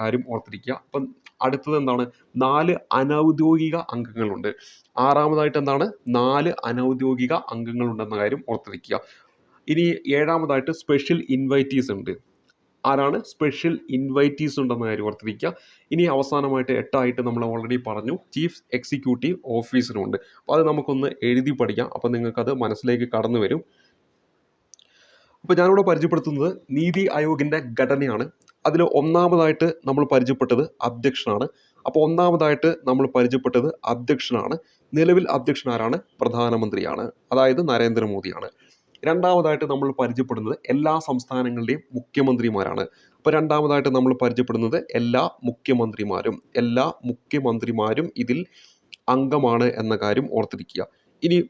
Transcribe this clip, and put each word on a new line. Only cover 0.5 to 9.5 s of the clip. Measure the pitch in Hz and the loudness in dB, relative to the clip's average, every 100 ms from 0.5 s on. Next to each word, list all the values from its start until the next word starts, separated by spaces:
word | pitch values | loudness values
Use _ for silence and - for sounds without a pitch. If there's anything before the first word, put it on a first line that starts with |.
| 104 - 131 - | -12 -10 -10 -6
അപ്പം | 139 254 - - - 131 | -6 -6 -10 -20 -4 -2
അടുത്തത് | 135 151 151 | -2 -2 -2
എന്താണ്? | 131 123 123 - _ - | 0 0 -2 -8 _ -2
നാല് | 131 147 165 175 - 127 | 2 2 2 0 0 0
അനൗദ്യോഗിക | 135 151 160 151 156 160 156 170 - | 2 4 4 4 4 4 2 -2 -4
അംഗങ്ങളുണ്ട്. | 120 120 113 107 98 104 - - - _ - 131 | -8 -6 -4 -4 -2 -6 -8 -14 -20 _ 0 2
ആറാമതായിട്ട് | 143 151 156 151 147 | 4 2 2 0 0
എന്താണ്? | 139 139 208 - 123 120 | 0 0 -2 -6 -2 0
നാല് | 127 143 - - 117 | 2 2 0 -2 -4
അനൗദ്യോഗിക | 120 127 131 131 127 123 165 - | -2 0 0 0 0 0 -2 -4
അംഗങ്ങളുണ്ടെന്ന | 117 117 120 120 110 107 107 | -8 -6 -4 -4 -4 -6 -2
കാര്യം | 104 143 - | -2 -2 -4
ഓർത്തിരിക്കുക. | 110 101 90 - 101 - _ _ _ _ | -8 -8 -16 -8 -8 -8 _ _ _ _